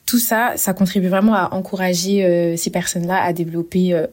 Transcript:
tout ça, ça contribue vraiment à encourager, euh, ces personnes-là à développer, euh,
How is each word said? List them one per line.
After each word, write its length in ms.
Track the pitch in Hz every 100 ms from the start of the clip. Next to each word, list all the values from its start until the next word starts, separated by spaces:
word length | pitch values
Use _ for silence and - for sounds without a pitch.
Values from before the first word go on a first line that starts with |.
| -
tout 140 | 240
ça, 320 | 233 220 240 151
ça 160 | -
contribue 340 | 190 185 202 180
vraiment 260 | 190 220
à 200 | 208 175
encourager, 720 | 190 180 190 185 175 185 202 185
euh, 320 | 175 170 165
ces 120 | -
personnes-là 540 | 180 - 180 170 185
à 80 | 175
développer, 600 | 170 165 170 170 185 180
euh, 120 | 175 165